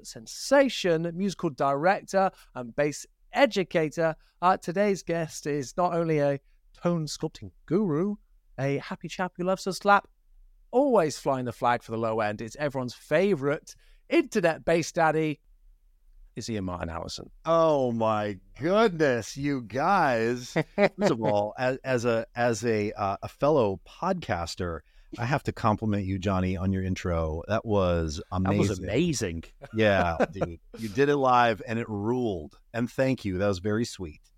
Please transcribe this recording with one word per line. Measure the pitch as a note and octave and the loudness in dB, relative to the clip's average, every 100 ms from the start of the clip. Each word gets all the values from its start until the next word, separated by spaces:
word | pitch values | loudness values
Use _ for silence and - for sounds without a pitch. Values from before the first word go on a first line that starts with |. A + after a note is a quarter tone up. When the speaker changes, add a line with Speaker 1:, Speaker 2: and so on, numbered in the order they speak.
Speaker 1:
sensation, | - B2+ A2 - - C#4 C#4 - F#3 D#3+ E3+ | -14 -18 -16 -10 2 4 4 2 0 0 0
musical | E3+ G3 E3 E3+ | -2 -4 -2 -4
director, | C3 C#3 C#3 E3+ G3 - F#3+ F#3+ - - | -2 0 2 2 0 0 0 0 -2 -18
and | B2+ B2 | -12 -10
bass | A2+ D3 C#3 - _ _ | -2 -2 -2 -14 _ _
educator. | - C4+ G3+ F3 F3 D#3+ D3+ E3 D#3 _ - | 2 2 2 -2 0 -2 0 -2 -4 _ -2
Uh, | F3+ G3 | 2 2
today's | - E3+ G#3 F#3+ | 0 0 2 0
guest | - E3+ D#3+ - D3+ | -2 -4 -4 -8 -4
is | D3 B2 - | -4 -4 -2
not | F3+ | 0
only | E3+ E3 D3+ | 0 0 2
a | C#3+ C#3 _ _ _ - | 2 0 _ _ _ -4
tone | F3 E3+ | -2 0
sculpting | D3+ - D#3+ - G2 - - | -2 -6 -8 -8 -18 -16 -2
guru, | E3+ G#3+ D3 G3+ G#3 _ _ _ - | 0 0 0 -2 -4 _ _ _ -6
a | C3+ C#3 | -2 -2
happy | - F#3+ D#3+ | -6 -10 -10
chap | - F3+ - | -6 -6 -4
who | |
loves | F3+ F#3+ | -2 -2
to | - | -2
slap, | F3 G3+ G3+ - _ _ - - _ - | -2 4 4 2 _ _ -20 -20 _ -2
always | A#3+ C#4+ A3+ D#3 - | 2 4 4 4 0
flying | D3+ C3 | -2 -2
the | B2+ | -2
flag | - B2 A#2+ | 0 2 0
for | - | -2
the | A2+ | -4
low | A2+ A2 | -2 0
end. | G#2 G#2 | -2 -2
It's | A2+ - | -8 -6
everyone's | D3 C3+ B2 | -6 -4 -8
favourite | - - D3+ G3 E3+ C#3 D3 - - _ - - | -10 0 2 2 2 0 -4 -6 -20 _ -20 0
internet | D#4 D4 A3 E3+ D3+ | 0 2 2 2 0
bass | D3 E3+ D3+ | 0 0 0
daddy. | - D#3+ D#3 D#3 C#3+ _ - - _ _ _ _ - - - | 0 2 2 0 -4 _ -20 -20 _ _ _ _ -20 -20 -14
Is | A2 | -8
Ian | A2 | -6
Martin | F#2 F2 E2 | -4 -6 -6
Allison. | E2 F2 - - - | -8 -10 -12 -14 -10
Speaker 2:
Oh | - E3 E3 D3 B2+ | 0 2 4 2 0
my | A#2 A2 G#2+ G#2 F#2+ - - | 0 0 0 -2 -6 -14 -6
goodness, | C#3+ G3+ A3+ E3 D3+ A#2+ G#2 - | 0 4 4 4 2 2 -4 -6
you | C#3+ C#3 | -4 -4
guys. | A2 A#2 D#3+ G3 D3+ A#2 A2+ B2 B2+ E3 D#3 | -4 -2 2 4 4 2 2 -2 -2 -2 -2
Speaker 3:
<laughs> | - | 2
Speaker 2:
First | G3+ - G3 | 2 4 0
of | B2 | 2
all, | A2 G#2 G#2 - | 2 2 0 0
as, | B2+ C3 | -2 -2
as | C3+ B2+ A#2+ | 0 0 2
a, | A2+ A2 | 0 0
as | B2 A#2+ A2 | 0 0 2
a, | A#2+ A2 G#2 | 0 0 0
uh, | - G2 G2 | -2 -4 -4
a | - | -8
fellow | - C#3+ D#3 G#2+ F#2+ - | -2 2 4 2 0 -10
podcaster, | - E3+ F#3 - F2 E2+ - F2+ D#2+ - - - - | -6 -4 -4 -2 -4 -4 -6 -6 -6 -10 -20 -16 -8
I | A#2 | -2
have | D3 | -2
to | - | -2
compliment | - A2+ G#2 A2 G2+ F#2 | -2 0 0 0 -2 -2
you, | G2 | -2
Johnny, | G2 F#2+ F#2 F#2 | 0 0 0 0
on | F#2+ | 0
your | F#2+ | 0
intro. | F#2 F#2 F#2+ E2+ D#2+ D#2+ - | -2 -4 -2 -2 -2 -4 -4
That | G#2+ | -4
was | A2+ G2+ F#2 E2+ D#2+ D#2 - | 0 2 2 2 0 -4 -6
Speaker 3:
That | F#2 F#2 G#2 | -2 0 2
was | G#2 F#2+ | 2 0
Speaker 2:
amazing. | |
Speaker 3:
amazing. | F#2 A2 F3 B2+ G2+ E2 - - - | -2 0 0 0 -4 -6 -12 -18 -8
Speaker 2:
Yeah, | A2 G#2+ F#2+ F2 E2 | 2 4 4 2 0
Speaker 3:
<laughs> | - | -2
Speaker 2:
dude. | F#2+ F2 E2+ - - | -2 -8 -8 -16 -12
You | A2+ | -6
did | A2 C#3+ | 0 2
it | |
live | D3 C3 B2 A#2+ A2 - | 4 4 4 4 2 -4
and | A2+ | -6
it | A#2 | -4
ruled. | G#2 G#2 B2+ A#2+ F2+ D2 - _ | -4 -2 0 0 -4 -8 -18 _
And | A#2 A#2+ | -6 -4
thank | - C3 B2+ | 0 0 0
you. | G2+ F2+ | -2 -2
That | G#2 | 0
was | F#2 | 0
very | G#2 G#2+ | -2 -2
sweet. | A#2+ - F2 D2 _ | -2 -6 -12 -14 _